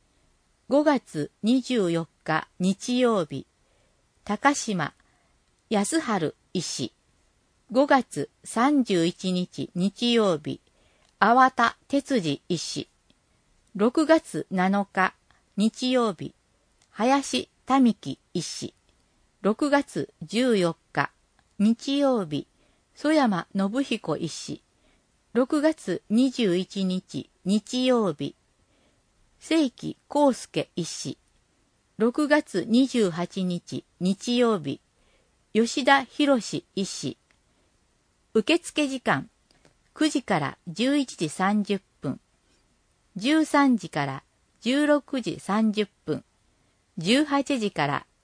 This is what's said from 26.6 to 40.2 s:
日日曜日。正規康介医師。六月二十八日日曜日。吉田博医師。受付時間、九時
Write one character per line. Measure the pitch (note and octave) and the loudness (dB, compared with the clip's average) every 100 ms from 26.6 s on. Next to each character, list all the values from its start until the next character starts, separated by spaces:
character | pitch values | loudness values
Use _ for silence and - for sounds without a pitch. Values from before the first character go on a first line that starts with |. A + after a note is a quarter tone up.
| F#3 G3 | -2 -4
日 | F#3 F#3 - C3+ - _ | -4 -4 -6 -12 -12 _
日 | F3+ G#3 - B3+ | -2 -2 -2 -2
曜 | B3+ B3 G3 | 2 2 0
日。 | D3 C#3+ - _ _ _ _ _ _ _ _ _ _ | -4 -8 -10 _ _ _ _ _ _ _ _ _ _
正 | - D#4+ C#4 | -2 2 2
規 | - D#3 - _ | -2 -10 -10 _
康 | D4 C#4+ | 2 2
介 | - - D#3 - - | 2 -6 -6 -6 -6
医 | |
師。 | D#3+ - C#3 - _ _ _ _ _ _ _ - | -8 -8 -12 -12 _ _ _ _ _ _ _ -2
六 | A3+ D4+ D4 | -2 0 2
月 | D4 - F#3 - | 2 2 -6 0
二 | A#3 C4+ | 2 2
十 | B3 F#3+ | 2 0
八 | E3 F3 F#3+ | -2 -6 -4
日 | F3+ F3 - C3+ - - | -4 -4 -8 -12 -12 -4
日 | F3+ G3 - A#3+ | -4 -2 -2 0
曜 | A#3 G3+ | 2 0
日。 | C#3+ B2+ _ _ _ _ _ _ _ | -4 -10 _ _ _ _ _ _ _
吉 | G#3+ A#3 D4 | 0 0 0
田 | C4+ C#4 | 2 2
博 | B3+ - C#4+ B3+ - D3+ _ - | 2 0 2 2 0 -8 _ -8
医 | |
師。 | F#3+ - C#3+ - _ _ _ _ _ _ _ _ _ _ _ A3 | -6 -6 -10 -10 _ _ _ _ _ _ _ _ _ _ _ -2
受 | G#3 E4 | 2 0
付 | - - C#4+ | 0 -4 -2
時 | C4 | -2
間、 | A3+ C#3+ - _ _ _ _ _ _ | -2 -2 -2 _ _ _ _ _ _
九 | - D4+ | -2 0
時 | - | 0